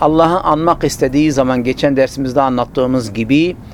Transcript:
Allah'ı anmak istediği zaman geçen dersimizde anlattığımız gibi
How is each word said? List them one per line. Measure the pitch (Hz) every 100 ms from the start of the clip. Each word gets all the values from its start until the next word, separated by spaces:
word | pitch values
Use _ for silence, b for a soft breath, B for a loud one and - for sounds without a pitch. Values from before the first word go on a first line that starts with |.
Allah'ı | 156 160 165 180
anmak | 165 151 170 165
istediği | 151 - 135 139 156
zaman | 135 131 127
geçen | 120 127 147 135
dersimizde | 131 - 131 127
anlattığımız | 135 123 120 139 127 131 110
gibi | 101 113 143 170 - B